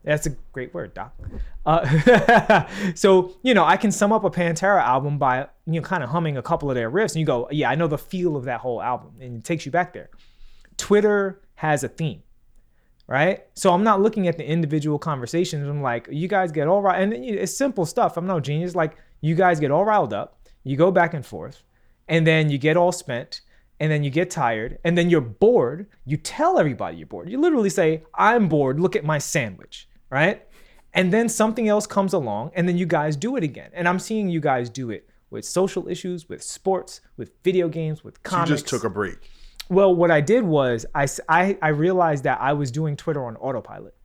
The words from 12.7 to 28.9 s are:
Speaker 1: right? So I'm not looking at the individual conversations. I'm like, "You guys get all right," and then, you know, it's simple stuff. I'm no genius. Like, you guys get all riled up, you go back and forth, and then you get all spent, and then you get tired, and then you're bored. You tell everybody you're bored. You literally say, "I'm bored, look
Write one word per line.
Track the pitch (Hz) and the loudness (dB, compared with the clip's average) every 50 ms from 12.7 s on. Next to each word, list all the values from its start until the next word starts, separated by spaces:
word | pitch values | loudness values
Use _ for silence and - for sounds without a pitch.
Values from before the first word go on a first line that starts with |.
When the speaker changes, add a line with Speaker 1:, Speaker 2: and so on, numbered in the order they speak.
| _ _ _ _ _ _ _ | _ _ _ _ _ _ _
Speaker 1:
right? | - 127 135 151 180 190 - - _ _ | -4 0 2 2 2 0 -2 -8 _ _
So | - - 190 | 0 2 2
I'm | 175 180 208 | 4 4 4
not | 226 208 196 | 2 4 4
looking | 202 220 220 214 185 175 | 2 2 2 0 -2 -2
at | 160 165 | -2 -2
the | 139 139 | -4 -2
individual | 160 170 165 143 156 156 143 156 151 147 | -2 -2 0 0 -2 -2 0 -2 -2 -2
conversations. | - 165 147 131 120 120 - 170 180 170 160 147 143 143 | -2 -4 -6 -6 -6 -4 0 -2 0 0 -2 -6 -6 -4
I'm | 147 147 | -4 -4
like, | 139 127 117 - - - | -2 -2 -4 -4 -6 -8
"You | 131 147 175 180 | -6 -6 -4 -2
guys | 208 190 185 175 | 0 0 0 0
get | 151 156 143 156 | -2 0 2 2
all | 190 202 | 2 2
right," | 202 196 175 185 | 2 2 2 2
and | 196 202 | 0 0
then, | 226 240 | -2 -4
you | 254 254 208 | -6 -6 -4
know, | 196 | -4
it's | 196 180 - | -4 -4 -2
simple | - 269 285 - - 170 | -2 -2 -2 0 -2 -4
stuff. | 156 - - 220 170 - | -2 0 0 0 0 0
I'm | 170 170 | -4 -4
no | 190 190 160 | -2 -2 -2
genius. | - 139 147 156 175 180 165 | -2 -2 -4 -2 -4 -2 0
Like, | 180 160 156 - - - _ _ - | 0 -2 -2 -2 -12 -20 _ _ -4
you | - 156 165 | -2 0 2
guys | 165 185 180 175 156 | 4 4 4 4 4
get | 151 131 | 2 0
all | 143 165 202 | 2 2 2
riled | 220 214 208 160 113 104 | 2 2 2 2 0 -2
up, | 98 - - _ _ - _ - _ _ | -6 -6 -8 _ _ -20 _ -20 _ _
you | 131 135 | -6 0
go | 131 165 190 | 2 2 4
back | 180 185 170 165 170 | 4 4 2 2 0
and | 147 120 | -8 -10
forth, | - 110 82 82 107 - - _ _ _ _ _ _ _ _ _ - | -10 -12 -12 -12 -14 -16 -20 _ _ _ _ _ _ _ _ _ 0
and | 156 165 160 | 0 2 4
then | 160 160 160 156 151 | 4 4 4 2 0
you | 143 135 | 0 0
get | 131 156 160 | 0 2 4
all | 175 175 180 | 4 2 2
spent, | 175 - - - 123 117 135 _ - - _ _ _ _ _ _ _ _ | 0 -4 -8 -8 -8 -8 -8 _ -16 -20 _ _ _ _ _ _ _ _
and | 151 156 | -2 0
then | 156 147 147 | 0 0 -2
you | 139 | 0
get | 127 160 185 180 | 0 0 -2 0
tired, | - - 135 117 113 110 110 127 - - - | -2 -2 -2 0 0 -2 -6 -8 -10 -4 -2
and | 170 175 | 0 2
then | 175 170 175 | 2 4 4
you're | 170 156 | 2 2
bored. | 127 113 104 _ - 220 247 208 135 117 143 165 202 - _ _ - | 2 -2 -2 _ 4 4 6 4 2 0 -2 -8 -12 -16 _ _ -8
You | 123 147 | -6 -6
tell | 151 - - - - 302 349 381 294 | -6 -6 -10 -4 0 0 2 4 4
everybody | 180 147 123 - 104 87 82 | 2 2 0 -4 -8 -8 -8
you're | 85 76 | -12 -14
bored. | - - 90 - 165 | -12 -12 -12 -10 -8
You | 220 269 | -2 0
literally | 302 349 311 247 214 196 | 2 2 4 2 2 2
say, | - - 170 156 160 156 - _ - | 2 2 2 2 2 0 -6 _ -2
"I'm | - 190 208 233 240 208 165 | 2 2 4 4 4 2 2
bored, | 160 147 139 131 131 151 | 2 2 2 2 0 0
look | 180 180 | 0 0